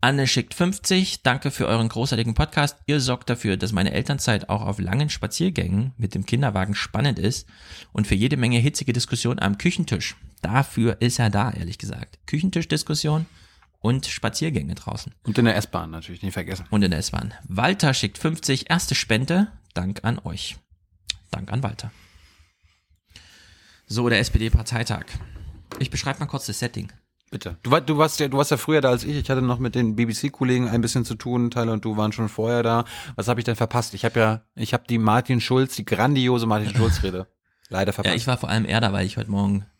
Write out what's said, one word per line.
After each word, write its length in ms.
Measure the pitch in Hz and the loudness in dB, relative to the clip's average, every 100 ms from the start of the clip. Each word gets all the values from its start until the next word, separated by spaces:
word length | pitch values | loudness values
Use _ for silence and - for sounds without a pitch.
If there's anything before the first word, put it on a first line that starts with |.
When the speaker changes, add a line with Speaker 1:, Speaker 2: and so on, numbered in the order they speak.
Speaker 1:
Anne 260 | 120 139 131 | 2 2 2
schickt 280 | - - | 0 -2
fünfzig. 680 | - 180 190 - 185 185 - | -2 -2 0 0 0 0 -2
„Danke 280 | - 127 143 | 0 0 -2
für 160 | - 101 | -2 0
euren 240 | 113 113 | 2 0
großartigen 420 | 110 123 113 117 | 0 -2 0 0
Podcast. 460 | 110 151 - 143 - - | 0 0 2 0 -2 -2
Ihr 120 | 147 | 0
sorgt 280 | 127 123 - | 0 -2 -2
dafür, 300 | 120 110 95 | -2 0 0
dass 140 | 98 | 0
meine 200 | 104 95 | 0 0
Elternzeit 560 | 76 123 139 - 107 - | 0 -2 -2 0 0 0
auch 140 | 104 | -4
auf 160 | 101 101 | -2 -4
langen 320 | 92 120 151 | -2 0 0
Spaziergängen 800 | - - - 185 170 90 95 127 - | -2 -6 0 0 0 0 0 -2 -2
mit 160 | 117 | -4
dem 100 | - | -4
Kinderwagen 500 | 98 120 139 101 95 | -2 0 2 0 0
spannend 440 | 101 - - 120 104 | -2 -4 0 0 2
ist 280 | 92 127 - - - - - | 0 -2 -8 -20 -20 -18 -10
und 140 | - 104 | -4 2
für 80 | |
jede 240 | 98 110 143 | 2 2 2
Menge 200 | 120 120 | 4 4
hitzige 360 | 123 143 131 | 2 0 -2
Diskussion 440 | 120 - 120 117 127 | -2 0 -2 -2 0
am 200 | 98 101 | 0 2
Küchentisch.“ 580 | 170 - 170 95 - - - - | 0 0 -2 -2 -4 -10 -20 -10
Dafür 600 | - 117 139 - 117 - | 0 0 0 2 0 2
ist 160 | 120 123 | 0 2
er 100 | 113 | 2
da, 220 | 101 117 | 2 0
ehrlich 260 | - 85 - | -4 -8 -8
gesagt. 420 | 101 120 117 - - | -10 -10 -12 -16 -6
Küchentischdiskussion 1000 | 170 185 170 165 156 - 151 151 156 165 - - _ _ _ | -2 0 0 0 -2 -2 -2 0 0 -2 -10 -20 _ _ _
und 260 | 110 131 - | 0 0 -2
Spaziergänge 680 | - 113 - 156 131 69 | -4 -4 -2 -2 -2 -4
draußen. 400 | - - - - - | -8 -8 -10 -10 -12
Speaker 2:
Und 120 | - 104 | -4 2
in 80 | |
der 120 | 117 101 | 4 4
S-Bahn 340 | 107 - 82 | 0 -4 -6
natürlich, 320 | 80 78 85 | -10 -12 -8
nicht 100 | 95 | -6
vergessen. 320 | 92 85 92 90 | -6 -6 -8 -2
Speaker 1:
Und 120 | 104 | 2
in 80 | 98 | 2
der 100 | 80 | 2
S-Bahn. 340 | - - - - - | -2 -4 -6 -10 -8
Walter 460 | 92 127 190 156 | 0 0 2 2
schickt 240 | 131 101 - | 2 -2 -2
fünfzig. 540 | 160 160 - 131 - | -4 -2 -2 -2 0
„Erste 240 | 165 - | -2 0
Spende. 580 | 131 - 110 135 175 208 - _ | -4 0 0 2 2 2 -2 _
Dank 300 | - 92 - | -6 -4 -2
an 140 | 107 120 | -2 -4
euch.“ 320 | - 90 - - _ _ _ _ - - _ | -6 -8 -10 -12 _ _ _ _ -12 -12 _
Dank 220 | - 98 | -10 -6
an 100 | 104 | -4
Walter. 300 | 139 - 113 - - - _ _ _ _ _ _ _ _ _ - - - - - _ _ _ | -4 -6 -12 -14 -20 -20 _ _ _ _ _ _ _ _ _ -20 -20 -20 -20 -20 _ _ _
So, 160 | 110 120 | 0 2
der 120 | 117 | 2
S-P-D-Parteitag. 840 | 120 110 113 - 113 117 113 107 - - - - - - - - | 2 2 2 2 2 -4 -2 -4 -6 -12 -12 -14 -16 -16 -16 -6
Ich 100 | 135 | -4
beschreib 300 | - - 135 | -4 -6 -4
mal 60 | 143 | -6
kurz 200 | 135 - | -6 -6
das 140 | 101 | -4
Setting. 320 | 120 - 98 - _ _ _ | -4 -6 -10 -14 _ _ _
Speaker 2:
Bitte. 300 | - - 82 | -10 -10 -10
Du 80 | 123 | 2
war-, 80 | 147 | 2
du 180 | 135 151 | 4 4
warst 220 | 156 - | 4 4
ja, 80 | 143 | 0
du 80 | 135 | 2
warst 160 | 143 | 2
ja 40 | 139 | 2
früher 240 | - 156 | 4 4
da 80 | 135 | 6
als 120 | 123 | 2
ich. 140 | - 147 | 0 -4
Ich 120 | - | 0
hatte 140 | 135 | 2
noch 160 | 127 123 | 2 0
mit 160 | 127 | 0
den 220 | 127 117 110 | 2 2 2
B-B-C-Kollegen 720 | 117 107 143 - 127 123 120 | 0 0 -4 0 2 4 4
ein 120 | 131 | 2
bisschen 240 | 117 131 | 2 0
zu 120 | 113 110 | -2 -4
tun. 340 | - 123 120 | -2 0 0
Tyler 220 | 120 117 | 0 0
und 120 | 110 | 0
du 120 | 110 107 | -2 0
waren 160 | 107 | 0
schon 160 | 107 113 | 0 -4
vorher 340 | - 110 120 | -2 0 2
da. 220 | 117 117 120 - - 131 | 2 2 0 -8 -14 -6
Was 100 | 104 | -2
hab 120 | 117 | 0
ich 60 | |
denn 120 | 120 113 | 0 0
verpasst? 380 | 113 120 117 | 0 0 -2
Ich 100 | 101 | -2
hab 100 | 117 | -2
ja, 280 | 120 110 110 _ | 4 2 2 _
ich 200 | - 117 | -8 -4
hab 120 | - - | -4 0
die 120 | 120 | 2
Martin 420 | 110 113 123 123 | 4 4 4 0
Schulz, 340 | - 127 131 | 2 2 2
die 100 | - | -2
grandiose 600 | 107 98 120 143 123 123 113 | -4 2 4 4 4 2 2
Martin 260 | 107 107 | 2 2
Schulz-Rede 540 | 104 113 87 98 90 95 _ _ | 2 4 4 0 -4 -10 _ _
Speaker 1:
<laughs> 200 | _ _ | _ _
Speaker 2:
leider 240 | 92 95 | -2 0
verpasst. 200 | - 101 | 0 0
Speaker 1:
Ja, 40 | - | 0
ich 120 | 117 | 0
war 100 | 127 | -2
vor 100 | - | 0
allem 160 | 110 | 0
eher 160 | 110 107 | 2 2
da, 120 | 117 | 2
weil 140 | 98 95 | 0 -2
ich 100 | 104 | -2
heute 140 | 104 | -4
Morgen 340 | 98 101 101 98 _ | 0 2 0 -2 _